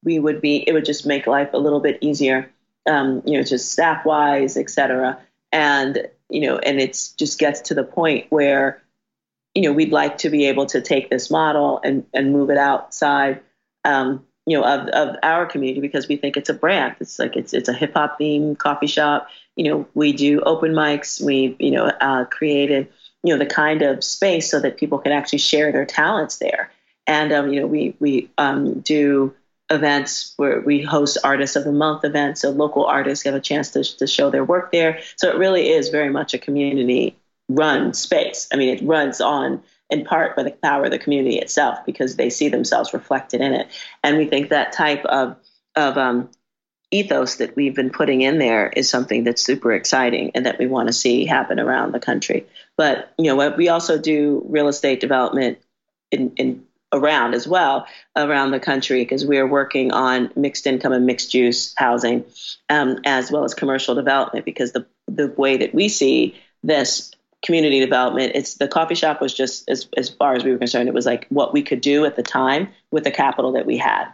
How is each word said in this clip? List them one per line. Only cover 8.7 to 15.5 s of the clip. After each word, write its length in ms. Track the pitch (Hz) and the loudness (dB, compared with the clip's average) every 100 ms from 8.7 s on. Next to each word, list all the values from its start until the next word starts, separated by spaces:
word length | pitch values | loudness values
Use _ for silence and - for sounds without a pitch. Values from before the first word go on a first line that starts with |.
| - _ _ _ _ _ _ _ - | -4 _ _ _ _ _ _ _ 0
you 80 | |
know, 100 | 170 | 2
we'd 180 | 143 156 | 2 2
like 280 | 151 147 - | 2 0 -2
to 100 | 165 | -2
be 160 | 147 139 | 2 2
able 220 | 135 139 | 2 0
to 140 | 139 | -2
take 280 | 123 139 135 | 0 -2 0
this 200 | 131 - | -4 -2
model 520 | 160 156 151 143 139 | 0 2 2 0 0
and, 220 | - 135 - | -2 -4 -2
and 180 | 135 139 | -2 2
move 180 | 143 139 | 2 2
it 80 | 143 | 2
outside, 840 | 139 135 - - 151 143 139 135 _ _ _ _ | 2 0 -4 -2 0 2 0 -2 _ _ _ _
um, 400 | - 139 131 135 - _ - | 0 0 0 -4 -8 _ -2
you 120 | 156 | 2
know, 60 | 117 | 2
of, 220 | 139 - | 0 0
of 260 | - 143 - | 0 0 0
our 240 | 156 165 | 0 2
community 360 | 170 | 0